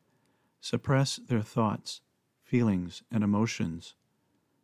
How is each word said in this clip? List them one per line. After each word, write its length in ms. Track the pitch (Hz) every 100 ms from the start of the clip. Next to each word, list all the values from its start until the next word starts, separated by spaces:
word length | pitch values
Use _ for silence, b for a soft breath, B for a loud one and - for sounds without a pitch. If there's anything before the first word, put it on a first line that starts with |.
| _ _ _ _ _ _
suppress 540 | - - - 135 139 -
their 260 | - 117
thoughts, 600 | 104 - 110 117 - - _ _ _ _
feelings, 580 | - 123 117 92 90 - -
and 140 | 117
emotions 720 | 104 101 113 - 98 82 - - _ _ _ _ _ _